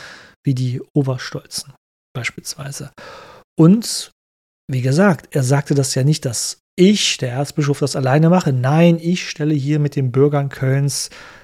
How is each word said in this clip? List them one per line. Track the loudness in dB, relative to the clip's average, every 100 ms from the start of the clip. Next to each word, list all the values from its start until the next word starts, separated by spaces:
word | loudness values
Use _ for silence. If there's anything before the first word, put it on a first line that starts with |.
| -20 -20 -20 _
wie | -4
die | -2 -4 -6 -6
Oberstolzen | -4 -2 -4 -8 -14 -14 -14 -14 -20 _ _ _
beispielsweise. | -12 -10 -12 -14 -14 -14 -14 -16 -20 -20 -20 -20 -20 _ 4
Und | 6 4 0 -10 -12 _ _ _ _ _ -8
wie | -4
gesagt, | 0 2 2 0 -4
er | -4
sagte | 0 0 0
das | 0 0
ja | 0
nicht, | 0 0
dass | -4 -6 -8 -10 _ 2
ich, | 4 4 0 -4
der | -6
Erzbischof, | -6 -6 -2 -2 0
das | -2 -2
alleine | 2 4 4
mache. | 4 2
Nein, | 0 2 4 4 4
ich | 0 -4 -4
stelle | -4 -2
hier | 0 0 0
mit | 0 -2
den | 0
Bürgern | 2 2 2 -4
Kölns | -4 -2 0 0 -4 -8 -14 -20 -20